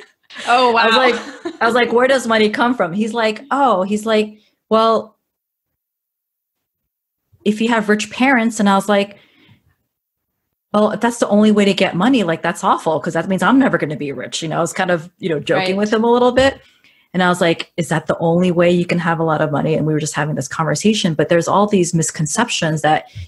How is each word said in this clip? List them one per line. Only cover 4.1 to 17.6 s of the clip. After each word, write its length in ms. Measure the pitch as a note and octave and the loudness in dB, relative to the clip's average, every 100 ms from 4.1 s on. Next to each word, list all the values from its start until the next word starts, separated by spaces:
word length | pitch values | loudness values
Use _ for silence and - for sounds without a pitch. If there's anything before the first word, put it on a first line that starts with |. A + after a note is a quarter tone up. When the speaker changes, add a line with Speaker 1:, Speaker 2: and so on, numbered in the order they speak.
| G#3+ G#3+ G#3+ _ _ - | 0 -2 -8 _ _ -2
Speaker 1:
"Well, 480 | A3 A3+ G#3+ - _ _ _ _ _ _ _ _ _ _ _ _ _ _ _ _ _ _ _ _ _ _ _ | 2 2 0 -4 _ _ _ _ _ _ _ _ _ _ _ _ _ _ _ _ _ _ _ _ _ _ _
if 160 | G#3 G#3+ | -4 -2
you 60 | A3+ | 0
have 200 | A3+ G#3 | 0 2
rich 200 | G#3+ - | 0 -2
parents." 480 | - C4 B3 A3+ A3 | -2 2 2 0 0
And 100 | G3+ | 2
I 60 | G3 | 2
was 120 | G3 | 2
like, 300 | G3+ G3+ - _ _ _ _ _ _ _ _ _ _ _ _ _ _ _ | 0 0 -8 _ _ _ _ _ _ _ _ _ _ _ _ _ _ _
"Well, 180 | G#3 G#3+ | 0 0
if 100 | G#3 | 0
that's 160 | A#3 A#3 | -4 -2
the 80 | - | 0
only 240 | G#3 G#3+ | 2 4
way 140 | G#3 G3 | 4 2
to 80 | |
get 220 | G3 F#3 E3+ | 2 0 0
money, 280 | A3+ C4 | 2 2
like, 180 | E3+ D#3+ | 0 -2
that's 220 | E3+ F3+ | -4 -4
awful, 340 | G3 D#4+ E3+ D3+ | -2 0 0 -2
'cause 120 | E3+ | -2
that 140 | D#3+ F#3+ | -4 -2
means 160 | F#3 | 0
I'm 160 | F#3 C4 | 2 4
never 180 | C4+ - | 4 0
gonna 200 | D3 D3+ | -4 -6
be 140 | C#3+ | -8
rich." 280 | C3+ - - | -10 -10 -8
You 60 | D#3 | -6
know, 80 | D3+ | -4
I 40 | |
was 120 | E3 | -4
kind 160 | - F3+ | -2 -2
of, 200 | F3 E3+ - | -2 -4 -10
you 80 | E3+ | -6
know, 100 | D3 | -4
joking 320 | C3 C#3+ F#3+ G3 | -2 -2 0 -2
Speaker 2:
Right. 20 | |
Speaker 1:
with 140 | G#3+ | 0
him 100 | A3 A#3 | 0 2
a 60 | |
little 200 | A#3+ B3 | 2 2
bit. 300 | B3 C4+ - _ _ _ _ _ | 2 2 0 _ _ _ _ _
And 80 | F3+ | -2
I 60 | F3+ | 0
was 140 | F3+ | 2
like, 300 | F3 E3 | 0 0